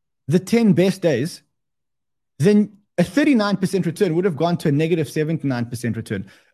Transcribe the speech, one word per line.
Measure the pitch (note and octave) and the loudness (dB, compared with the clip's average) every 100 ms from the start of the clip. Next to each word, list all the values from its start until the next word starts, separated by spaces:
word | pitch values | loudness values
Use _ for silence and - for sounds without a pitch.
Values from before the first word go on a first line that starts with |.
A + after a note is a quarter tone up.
| _ _ - | _ _ -2
the | E3+ | 0
ten | F#3 A#3 A3+ | 2 2 4
best | D#3 F#3+ F#3+ | 4 2 2
days, | E3+ B2 D#3 - _ _ _ _ _ _ _ _ _ - | 0 0 -2 -8 _ _ _ _ _ _ _ _ _ -2
then | D#3 G#3 G#3 - _ - | 2 4 2 -4 _ -2
a | |
thirty-nine | E3+ - D4+ B3 G3+ G3 | -2 0 2 2 0 0
percent | F#3+ G3 E3 | -2 -2 -2
return | - G3+ D#3+ | -2 -2 0
would | G3 | -2
have | C#3+ | -2
gone | E3+ F3 | -2 0
to | E3 | 0
a | |
negative | C#3+ D#3+ E3+ C#3 | 0 0 0 -2
seventy-nine | D#3 D#3 D#3+ C#3 A#2+ A#2 | -4 -4 -4 -4 -4 -4
percent | A#2+ A#2+ G#2+ | -6 -6 -6
return. | A2 G2+ G2 - _ | -6 -8 -8 -18 _